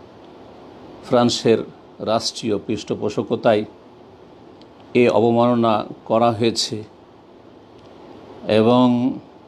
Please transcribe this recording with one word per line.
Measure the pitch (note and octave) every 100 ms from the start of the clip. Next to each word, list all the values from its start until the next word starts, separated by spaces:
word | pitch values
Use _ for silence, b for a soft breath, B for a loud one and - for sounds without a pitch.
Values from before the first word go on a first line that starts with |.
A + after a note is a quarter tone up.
| - - - - - - - - - -
ফ্রান্সের | - B2 A#2+ - A#2+ A2 - - - -
রাষ্ট্রীয় | G#2 A2 - - A#2 G2+ -
পৃষ্ঠপোষকতায় | G#2+ - A2 A2 - G#2 A2+ A#2+ G#2 G#2+ - - - - - - - - - - - -
এ | B2 A#2+
অবমাননা | G#2 A#2 A#2 A#2+ A#2+ A2+ G#2+ - -
করা | - A2+ A#2
হয়েছে | A2 A#2 A2+ - G#2+ G#2+ - - - - - - - - - - - - - - - F2
এবং | G#2+ A2+ B2 B2 A#2+ B2+ - - -